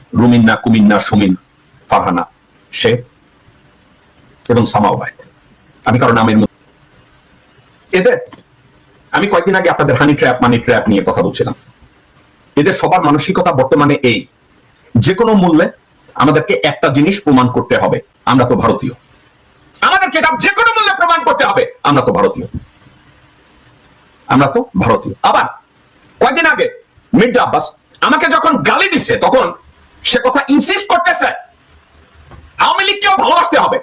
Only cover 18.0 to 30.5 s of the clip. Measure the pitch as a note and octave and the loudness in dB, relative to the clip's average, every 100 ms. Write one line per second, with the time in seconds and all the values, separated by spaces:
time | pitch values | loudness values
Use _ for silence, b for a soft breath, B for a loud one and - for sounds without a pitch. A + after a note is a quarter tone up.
18 | - _ - F3+ - G3 A3+ - C3 - | -8 _ 0 0 2 0 0 -2 -6 -12
19 | _ _ _ _ _ _ _ - - F#4+ | _ _ _ _ _ _ _ -4 0 0
20 | F#4+ D#4 D#4+ C#4+ - G4 A#4 A4+ G4+ F#4 | 0 -2 -2 0 -2 0 0 0 -2 0
21 | F4 E4 D#4 C4+ - - - - C#3+ C3+ | 0 0 0 0 0 -2 -4 -4 0 0
22 | B2 - G2+ - A#2 - - _ _ _ | 0 0 -2 -2 -10 -14 -16 _ _ _
23 | _ _ _ _ _ _ _ _ _ _ | _ _ _ _ _ _ _ _ _ _
24 | _ _ - C3+ C#3 A#3+ - - - G#2 | _ _ -2 0 0 -2 -4 -4 -2 -2
25 | - - G3 A3+ - - _ _ _ _ | -4 -4 0 0 -2 -8 _ _ _ _
26 | _ - A#3+ D#4+ D#4+ C4+ - - _ _ | _ -2 0 2 0 0 -4 -6 _ _
27 | _ - A#3+ F#3 - D3+ - - _ _ | _ 0 2 0 0 -2 -6 -14 _ _
28 | G3+ D4+ D#4+ D#4+ D#4+ C#4+ - D4 G4 D#4+ | -2 0 0 0 0 0 0 0 0 -2
29 | - A3 F3 C4 F3 - _ _ _ _ | -2 -2 0 0 0 -6 _ _ _ _
30 | - B3 B3+ C#4 C#4 | -4 -2 0 -2 0